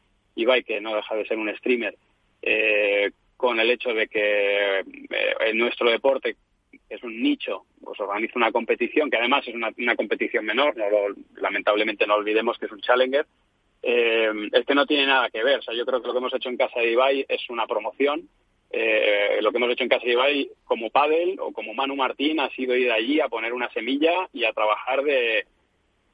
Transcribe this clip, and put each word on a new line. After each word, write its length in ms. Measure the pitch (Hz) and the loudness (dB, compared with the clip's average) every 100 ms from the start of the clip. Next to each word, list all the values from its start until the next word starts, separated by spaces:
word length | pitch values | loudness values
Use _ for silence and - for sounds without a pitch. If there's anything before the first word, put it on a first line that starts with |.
| _ _ _ | _ _ _
Ibai, 300 | - 113 127 | -2 2 2
que 160 | 117 107 | 0 -6
no 140 | 110 | -4
deja 200 | 107 - | -4 -2
de 100 | 110 | -4
ser 140 | 95 110 | -2 -4
un 160 | 107 98 | -4 -4
streamer, 380 | 123 120 104 - _ _ _ _ | 0 0 -2 -8 _ _ _ _
eh, 720 | - 110 107 104 104 101 101 - _ - | -2 0 2 2 2 2 0 -4 _ -2
con 240 | 123 113 | 0 2
el 100 | 113 | 2
hecho 240 | 123 127 | 0 -2
de 140 | 110 110 | -2 -2
que, 720 | 110 104 104 101 101 101 95 | 0 0 2 2 2 0 0
eh, 40 | 87 - - 98 101 - 113 | -4 -12 -8 -2 -2 0 0
en 120 | 110 | 0
nuestro 300 | 120 - 120 | -2 0 0
deporte, 480 | 113 135 135 120 - _ _ _ - - | 2 2 0 -2 -8 _ _ _ -20 -16
que 60 | |
es 80 | 107 | -14
un 180 | 123 113 | -10 -2
nicho, 400 | 143 143 127 98 - _ | 0 0 -4 -8 -12 _
pues 160 | - - | -14 -8
organiza 320 | 101 104 113 123 | -4 -2 -4 0
una 160 | 113 | 2
competición, 560 | 120 117 113 117 151 147 | 2 0 0 0 0 0
que 100 | 113 | 0
además 280 | 120 139 123 | 2 0 0
es 80 | |
una, 160 | 117 113 - | -6 -6 -2
una 180 | 120 113 | -2 0
competición 480 | 110 107 - 113 | -2 -2 -2 -2
menor, 320 | 107 113 147 117 | -2 2 2 0
no 140 | 104 | 0
lo, 240 | 104 101 98 - - | 2 0 -4 -14 -6
lamentablemente 680 | 98 98 101 104 110 101 104 | -4 0 2 2 0 0 2
no 100 | 104 | 2
olvidemos 420 | 104 110 117 - | 2 2 0 -2
que 80 | 107 | -6
es 60 | |
un 80 | 104 | -4
Challenger, 440 | - 123 127 139 - _ _ _ _ _ | 2 4 4 0 -2 _ _ _ _ _
eh, 480 | - 120 117 113 110 107 104 | 0 2 2 2 2 0 0
es 140 | 127 117 | 0 2
que 80 | |
no 100 | 143 | 2
tiene 220 | 139 143 139 | 2 2 2
nada 240 | 131 113 | 2 0
que 140 | 113 | 0
ver. 160 | 127 127 | 0 0
O 20 | |
sea, 120 | - | -2
yo 120 | 117 120 | -6 -2
creo 160 | 127 | -2
que 60 | 120 | -2
lo 40 | |
que 60 | 123 | -4
hemos 160 | 127 | -2
hecho 140 | 127 131 | -4 -4
en 80 | 120 | -2
casa 240 | 123 123 | -2 0
de 100 | 117 | 2
Ibai 320 | 117 135 139 - | 4 4 2 -2
es 200 | 123 - | -6 -4
una 160 | 117 110 | -6 -4
promoción, 640 | 110 107 - 139 151 - _ _ _ _ | -4 -4 0 0 0 -8 _ _ _ _
eh, 640 | - 113 110 107 101 101 104 | -2 0 2 4 4 2 2
lo 80 | 104 | 0
que 80 | 120 | 2
hemos 120 | 120 | 0
hecho 120 | 123 | 0
en 80 | 123 | 0
casa 160 | 127 120 | 0 2
de 60 | |
Ibai 360 | 120 139 143 131 - | 2 2 0 -4 -8
como 240 | - 117 113 | -4 -4 0
pádel 500 | 135 151 160 175 190 | 2 2 2 0 -4
o 120 | - | -6
como 220 | - 110 | -8 -8
Manu 200 | 117 135 | -4 -4
Martín 460 | 139 127 - 147 156 | -2 -2 0 -2 0
ha 80 | 127 | -2
sido 220 | - 127 | -4 -2
ir 160 | 127 123 | 0 2
allí 300 | 110 117 151 | 0 2 0
a 80 | 139 | 0
poner 240 | 117 113 | -2 -4
una 160 | 123 123 | -4 -6
semilla 640 | 117 113 139 160 180 185 | -6 -4 0 2 2 -4
y 120 | 120 | -4
a 80 | 113 | -2
trabajar 480 | 110 107 107 127 135 | 0 0 0 -2 -2
de 420 | 147 135 117 110 - _ _ _ _ _ _ | 0 0 2 -2 -4 _ _ _ _ _ _